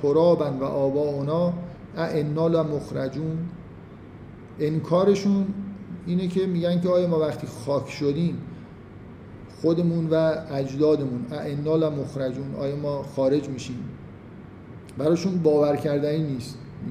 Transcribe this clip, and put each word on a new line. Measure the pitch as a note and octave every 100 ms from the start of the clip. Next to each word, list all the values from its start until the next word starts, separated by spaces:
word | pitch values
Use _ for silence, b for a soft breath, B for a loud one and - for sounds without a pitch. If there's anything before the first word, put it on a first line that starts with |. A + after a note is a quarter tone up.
ترابا | C#3+ D3+ F3 D#3 D3 C3
و |
آباؤنا | C3+ C#3+ C#3 C#3 D3 C#3 C#3 E3 F3 F3 - B - D#3+
ائنا | E3 D#3 D3 D3+ E3
لمخرجون.» | E3 D#3 D3 - C#3+ C3+ C#3 D#3+ D#3+ F3 - - - - - - - - - - -
انکارشون | D3+ D#3 - F3 G3 G3 G3+ G3 F#3+ - - - - - F3
اینه | F3+ F#3
که | F#3 F#3+
می‌گن | E3+ F3 F3
که | F3+
آیا | F3+ F3
ما | D#3+
وقتی | D#3 B2+ -
خاک | - C#3 C#3 -
شدیم، | - C#3+ D3 E3+ - - B B B - - - - - - - -
خودمون | D#3+ E3 E3+ E3+ D#3+
و | D#3+ D#3+ D#3 -
اجدادمون، | C#3 C3+ C3+ D3+ D3+ C3+ B2 B2
ائنا | D3 D3+ C#3+ D3+ D#3+
لمخرجون، | D#3 C#3+ C3 C#3 C3 B2+ C#3 C#3+
آیا | C#3 C#3+
ما | D3 C#3+ C3+ -
خارج | C3 D3 C#3+
می‌شیم؟ | - - A#2+ - - - - - - - - - - - -
براشون | D3+ F3 F#3 F3+
باور | D#3 D3 D3 C#3
کردنی | D3+ C#3+ D3 D#3
نیست، | D#3 B2+ A#2+ - - - A#2+